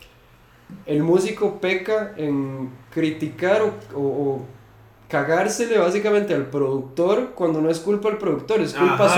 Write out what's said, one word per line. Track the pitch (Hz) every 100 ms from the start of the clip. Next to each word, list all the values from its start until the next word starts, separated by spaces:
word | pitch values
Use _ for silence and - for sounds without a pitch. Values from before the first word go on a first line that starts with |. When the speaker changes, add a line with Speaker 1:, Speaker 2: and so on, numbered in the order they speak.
| - - - - - - - - -
Speaker 1:
el | 151
músico | 165 185 214 214 202 -
peca | 180 185 - 214 208 -
en | 151 139 135 135 127 - -
criticar | 160 156 156 151 - 180 214
o, | 214 - -
o, | 143
o | 139 135 139 131 - - - - - - -
cagársele | 147 139 170 202 208 233 214
básicamente | 180 202 214 208 202
al | 147 135
productor | 143 135 135 127 - 175 220 254 -
cuando | 170 156
no | 156
es | 165
culpa | 202 202 214
del | 208
productor, | 196 - - 220
es | 156
culpa | 143 180 185
Speaker 2:
Ajá, | 202